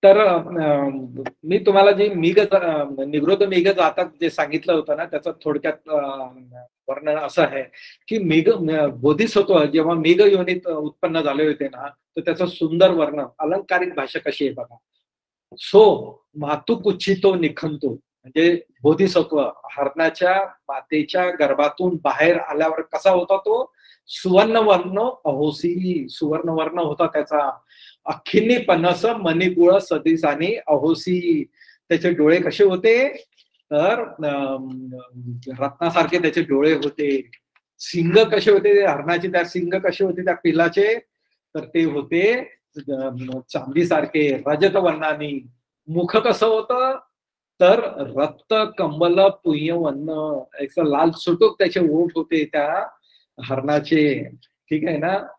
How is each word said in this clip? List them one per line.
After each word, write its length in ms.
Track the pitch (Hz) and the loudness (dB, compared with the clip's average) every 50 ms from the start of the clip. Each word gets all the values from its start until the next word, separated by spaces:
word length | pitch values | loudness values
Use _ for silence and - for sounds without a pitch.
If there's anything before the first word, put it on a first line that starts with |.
| - | 10
तर, 140 | 196 196 208 | 8 8 8
अं, 880 | 214 196 175 170 165 175 180 170 156 151 147 143 139 139 135 135 131 123 120 123 135 - _ _ - | 6 4 2 0 -2 -4 -6 -2 0 0 0 0 0 -2 -4 -8 -10 -12 -12 -12 -12 -14 _ _ -6
मी 140 | 156 180 214 | -2 -2 0
तुम्हाला 340 | 185 214 196 196 196 202 | 2 4 6 8 6 6
जे 180 | 202 190 208 208 | 6 4 2 0
मिग, 300 | 196 175 156 170 185 202 | 0 0 0 4 4 4
अं, 720 | 208 202 196 190 175 170 156 151 143 139 139 135 135 143 | 2 4 2 2 2 2 -2 -2 -4 -4 -6 -8 -8 -4
निगरोध 340 | 147 151 143 165 196 196 202 | -2 -2 2 2 2 2 2
मिग 240 | 196 190 180 170 196 | 2 2 2 2 2
जातक 380 | 190 180 175 156 - - 185 165 _ _ | 2 4 2 0 2 -2 -6 -6 _ _
जे 80 | 170 160 | -6 -4
सांगितलं 440 | - - 156 143 151 160 - 180 175 | -2 -2 -4 -2 -4 -6 -2 0 0
होतं 240 | 156 151 - 147 151 | 0 0 -2 -4 -4
ना, 80 | 170 | -4
त्याचं 260 | 170 - 147 - 175 160 _ - | -6 -8 -8 -8 -8 -12 _ -6
थोडक्यात, 460 | 156 147 147 - 160 151 - _ - | -4 -4 -2 -4 -6 -6 -6 _ -4
अं, 540 | 156 147 143 139 135 135 131 127 127 127 127 123 123 123 123 _ _ _ _ - | -4 -4 -4 -4 -8 -10 -12 -14 -16 -20 -20 -20 -20 -20 -20 _ _ _ _ -10
वर्णन 280 | 135 143 147 151 151 | -10 -6 -4 -4 -4
असं 280 | 156 151 135 - - 160 | -4 -4 -4 0 0 0
आहे 200 | - 139 135 131 - _ - - - - _ _ - | 0 0 -6 -10 -10 _ -20 -20 -20 -20 _ _ -6
की 100 | 220 226 | -4 -2
मिग, 320 | 196 170 156 160 160 196 | 0 2 2 4 4 4
अं, 400 | 226 202 175 156 160 156 151 143 127 123 | 2 2 0 -2 0 0 0 -2 -2 0
बोधिसत्व 680 | 120 147 151 151 220 226 - 208 196 196 196 165 147 | 0 0 2 2 0 0 2 0 2 4 4 4 4
जेव्हा 300 | 143 139 160 156 160 170 | 4 2 0 2 2 0
मिग 240 | 165 156 160 175 175 | 0 2 2 4 6
योनीत, 420 | 208 202 202 190 180 180 180 180 - | 6 6 6 4 0 -2 -4 -4 -4
अं, 80 | 175 165 | -6 -6
उत्पन्न 480 | 151 151 151 - _ - 175 160 165 | -6 -6 -8 -8 _ -6 -2 -2 -2
झाले 260 | 151 147 135 139 156 151 | -2 -2 0 0 0 0
होते 200 | 147 147 143 135 | 0 -2 -6 -10
ना, 200 | 131 123 135 143 | -8 -12 -16 -16
तर 340 | - _ _ _ _ 165 | -16 _ _ _ _ -8
त्याचं 240 | - 170 160 - 180 | -4 -4 -2 -2 -2
सुंदर 460 | 175 175 - 165 156 160 170 185 185 | -4 -4 -4 -4 -2 2 4 4 4
वर्णन, 340 | 180 165 156 147 143 147 135 - _ _ | 6 2 -2 -2 -2 -8 -8 -10 _ _
अलंकारिक 540 | 156 151 175 202 196 - 190 170 180 180 165 | -4 -4 -4 -4 -4 -2 -2 -2 -2 -2 -4
भाषा 260 | 147 135 131 - - | -8 -8 -6 -8 -8
कशी 260 | - 151 139 - 147 | -6 -6 -6 -4 -4
आहे 80 | 135 117 | -6 -6
बघा. 220 | 120 120 - 120 123 _ _ _ _ _ _ _ _ _ _ _ _ _ _ - - | -8 -14 -16 -16 _ _ _ _ _ _ _ _ _ _ _ _ _ _ _ -20 -16
"सो 540 | - - - 196 220 208 156 - - - - _ _ _ _ | -14 4 6 8 8 8 6 2 -4 -12 -16 _ _ _ _
मातु 400 | 147 147 143 151 147 - - 233 | -12 -6 -6 -6 -6 -2 -4 -4
कुचितो 600 | - 180 208 180 180 - 196 196 185 - 196 190 | -2 0 -2 -2 -2 -2 -2 -2 2 2 2 2
निखंतो", 540 | 180 170 151 - - - 156 151 147 - 135 | 2 -2 -4 -4 -4 -8 -8 -6 -4 -6 -6
म्हणजे 680 | 113 - _ _ _ _ _ 131 131 156 165 170 175 170 - _ _ _ - | -6 -6 _ _ _ _ _ -6 _ 2 2 2 2 0 -4 _ _ _ 2
बोधिसत्व 680 | 147 160 - 196 190 185 180 156 - 160 147 135 113 - - _ | 2 4 4 2 2 2 0 0 0 0 -2 -2 -2 -6 -10 _
हरणाच्या 800 | - - - 139 139 - 160 165 160 160 - 180 180 185 196 196 | -16 -8 -6 -6 -6 -2 -2 -2 -2 0 0 0 0 2 0 -2
मातेच्या 840 | 185 - _ _ - 139 131 - _ 156 151 147 147 - 180 180 180 | -4 -8 _ _ -12 -12 -12 -8 _ -2 -2 -2 -2 -2 -2 -2 -2
गर्भातून 680 | 170 - 151 139 135 131 147 147 - - 180 180 180 156 - | 0 0 0 0 2 0 0 -2 -2 -2 -4 -2 -2 -2 -2
बाहेर 340 | 143 131 143 151 165 175 170 | -2 0 2 2 2 2 2
आल्यावर 440 | - - 147 147 160 160 160 160 | -2 -6 -4 -2 -2 -2 -2 -4
कसा 300 | 165 _ - 156 - 196 | -8 _ -8 0 2 2
होता 260 | 185 180 175 - 196 185 | 2 2 2 0 0 0
तो? 360 | - 208 220 240 262 - _ _ _ _ _ _ _ _ | 0 0 -2 -2 -2 -6 _ _ _ _ _ _ _ _
"सुवर्णवर्ण 920 | - - - 185 180 190 214 226 220 226 220 214 196 180 175 180 185 202 226 254 254 - _ | -16 -8 -2 2 4 4 4 4 2 2 4 4 4 2 2 -2 -4 -2 -2 -4 -6 -4 _
अहोसी", 840 | 156 135 135 147 156 147 - - 175 175 180 185 185 180 160 135 127 | -4 -2 0 -2 -4 -4 -2 -4 -4 -4 -2 -4 -4 -4 -4 -6 -10
सुवर्णवर्ण 680 | - - 160 147 156 160 160 170 160 160 160 156 160 180 | -8 -6 -4 -4 -4 -4 -4 -4 -2 -2 -4 -4 -4 -4
होता 280 | 170 151 147 - 175 156 | -4 -4 0 -2 -2 0
त्याचा. 500 | - 151 147 - 151 147 143 139 - - _ _ _ _ - - _ _ _ | 0 -4 -4 -2 -2 -2 -2 -2 -4 -8 _ _ _ _ -20 -20 _ _ _
"अखिनी 520 | - 151 - _ - - 202 220 226 247 240 | -10 -10 -10 _ 0 0 0 2 4 0 0
पनस 480 | - - 175 165 165 180 175 - - | 2 2 2 2 2 0 0 0 0
मणिगुळ 720 | 226 233 220 190 165 160 170 185 180 180 170 170 175 185 196 | -2 -2 -2 -2 -2 0 0 0 0 2 4 4 6 6 4
सदिसानी 760 | 190 - 170 151 - 160 165 160 160 147 143 147 160 185 220 226 - - | 2 0 -4 -2 0 0 0 2 0 -2 -2 0 -2 -4 -4 -4 -2 0
अहोसी", 760 | 151 139 135 160 165 156 - 185 180 180 175 175 165 151 135 - _ _ _ _ _ _ _ _ | 0 0 2 0 -2 -2 -2 -2 -2 -2 0 0 -2 -2 -2 -6 _ _ _ _ _ _ _ _
त्याचे 220 | 175 170 170 180 | -2 0 0 -2
डोळे 300 | 175 160 151 151 165 180 | 0 2 4 4 4 2
कसे 220 | - - 147 - 202 | 0 -2 2 4 4
होते? 600 | 196 185 185 185 226 226 240 262 285 - - - _ _ _ _ _ _ _ _ _ | 4 4 2 2 2 2 4 2 -2 -4 -8 -18 _ _ _ _ _ _ _ _ _
तर, 280 | 151 147 160 190 226 240 226 214 | -2 0 0 0 0 -2 -4 -10
अं, 800 | - - 156 147 143 139 139 135 135 131 131 131 131 131 131 127 127 127 123 127 123 123 123 123 120 - - 131 131 123 | -10 -8 -6 -6 -4 -4 -4 -6 -6 -8 -10 -12 -14 -14 -14 -14 -16 -16 -18 -20 _ -16 -14 -14 -14 -14 -14 -14 -8 -6
रत्नासारखे 600 | 135 139 - _ 170 170 165 175 160 143 170 180 | -6 -6 -6 _ -6 -2 0 0 0 0 0 0
त्याचे 200 | 170 160 147 170 | 0 0 0 -2
डोळे 320 | 165 170 139 135 143 156 160 | -2 0 0 2 2 2 2
होते. 560 | 143 139 147 - - 147 143 139 135 127 _ - _ _ _ _ _ _ _ _ _ | 0 -2 -6 -4 -4 -4 -2 -2 -4 -6 _ -20 _ _ _ _ _ _ _ _ _
शिंग 500 | - - - 175 165 170 175 214 220 220 | -14 -8 -4 -2 -2 4 6 4 4 6
कसे 220 | 220 202 180 214 | 2 0 2 4
होते 340 | 202 196 185 208 202 202 202 | 2 4 4 4 4 4 4
हरणाचे? 420 | 185 147 143 143 160 175 170 175 185 | 2 0 -2 -2 -2 -2 -2 -2 -2
त्या 160 | 180 175 170 | -2 -2 -2
शिंग 340 | 175 - 185 170 170 185 190 | -2 -6 -6 -6 -4 -4 -2
कसे 260 | 190 185 175 - 202 | -2 -2 -2 0 -2
होते 200 | 190 170 175 185 | -2 -2 -4 -2
त्या 100 | 185 175 | -4 -4
पिलाचे? 640 | - _ 170 151 165 170 165 165 196 202 214 226 233 _ _ _ _ _ _ _ _ _ _ _ | 0 _ 0 2 2 0 0 2 0 0 2 0 -2 _ _ _ _ _ _ _ _ _ _ _
तर 40 | 220 | -14
ते 240 | - - - 170 165 | -14 -6 -2 -2 -2
होते, 560 | 156 143 147 135 127 156 170 185 214 240 254 254 - _ _ _ _ _ 151 | 0 -2 -6 -6 -2 -2 0 2 2 0 0 -4 -12 _ _ _ _ _ -16
अं, 600 | 139 139 139 131 135 135 123 123 127 127 127 131 127 _ | -10 -8 -8 -6 -6 -8 -8 -10 -12 -10 -12 -12 -14 _
चांदीसारखे, 920 | - 151 131 131 139 160 175 175 170 151 151 151 - 160 151 147 135 127 - 139 | -10 -10 -10 -4 -2 -2 0 0 0 -2 -2 -2 -2 -2 0 0 -2 -2 -2 -4
रजत 280 | 151 147 185 190 165 | -2 2 0 2 2
वर्णानी. 720 | 196 180 175 156 156 160 156 151 147 151 147 143 135 123 - _ _ _ _ _ _ _ 156 | 2 0 0 -2 -2 -4 -4 -4 -4 -6 -8 -8 -10 -12 -14 _ _ _ _ _ _ _ -6
मुख 300 | 156 170 175 175 - 214 | -4 -4 -4 0 0 0
कसं 300 | 208 240 220 - 214 226 | 2 2 0 2 2 0
होतं? 500 | 220 220 220 - 247 247 254 262 269 269 _ _ _ _ _ _ _ _ _ _ _ _ | 0 0 -2 -2 -2 -2 -2 -2 -4 -6 _ _ _ _ _ _ _ _ _ _ _ _
तर 200 | 180 180 202 233 226 - - - - 117 104 131 | 4 4 4 4 2 -6 -8 -10 -12 -8 -4 -4
"रक्त 360 | 147 156 - _ _ _ 220 220 214 202 - - | -4 -4 -4 _ _ _ 0 0 0 -2 -2 -4
कंबल 420 | 190 160 151 151 170 175 175 190 | -4 -4 0 0 2 2 4 6
पुण्यवन्न", 1200 | 196 196 196 - _ 175 151 147 151 160 170 170 165 151 135 139 147 160 160 151 156 156 147 135 127 _ _ - | 4 4 4 2 _ -2 -2 0 -2 -2 -2 -2 -2 -2 -4 -6 -8 -6 -6 -6 -4 -4 -6 -6 -8 _ _ -12
एक 200 | 143 135 - - | -10 -6 -2 -2
लाल 320 | 165 151 143 143 165 170 | 0 0 2 2 2 2
सुटूक 480 | 165 - - - 170 170 214 - - _ | 0 -2 -4 -4 2 2 2 2 4 _
त्याचे 200 | 196 175 - 190 | -2 0 0 0
ओठ 320 | 175 156 147 160 175 170 165 | 0 2 2 0 0 0 -2
होते 300 | 165 156 _ 165 160 151 | -6 -6 _ -2 -2 -2
त्या 420 | 151 - 151 143 147 165 190 - - - _ _ _ _ _ _ _ _ - 123 | -2 -2 -2 -2 0 -2 -4 -6 -8 -12 _ _ _ _ _ _ _ _ -18 -8
हरणाचे. 800 | 120 131 131 131 143 147 151 147 - 165 156 151 147 135 - - - - _ _ _ _ _ _ _ | -6 -6 -4 -2 0 -2 -2 0 0 2 2 2 2 0 -2 -6 -12 -16 _ _ _ _ _ _ _
ठीक 180 | 156 156 156 175 | -6 -4 -2 -4
आहे 100 | 160 147 | -4 -4
ना? 300 | 156 170 190 202 202 - - | -2 -2 -4 -4 -6 -10 -20